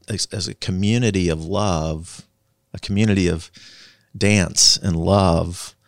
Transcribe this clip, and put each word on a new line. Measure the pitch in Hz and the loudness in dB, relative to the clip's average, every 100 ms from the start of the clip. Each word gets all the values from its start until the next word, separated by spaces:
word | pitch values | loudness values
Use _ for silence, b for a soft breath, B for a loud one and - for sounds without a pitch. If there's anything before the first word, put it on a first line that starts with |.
| - | -10
as, | 104 - | -6 -6
as | 104 82 | -6 -8
a | |
community | - - 92 101 120 117 98 87 | -8 -6 -2 0 2 2 2 0
of | 80 | -2
love, | 80 98 104 82 80 80 85 - - _ _ _ _ | -2 -2 0 0 -2 -6 -10 -18 -20 _ _ _ _
a | - | -14
community | - 101 110 98 87 | -4 0 2 2 2
of | 82 - B B B B B B 101 | 0 -6 B B B B B B -2
dance | 98 104 87 - - - | 2 2 2 2 2 2
and | 98 82 | 0 0
love | 87 101 95 82 85 90 - - | 2 4 4 2 0 -6 -14 -18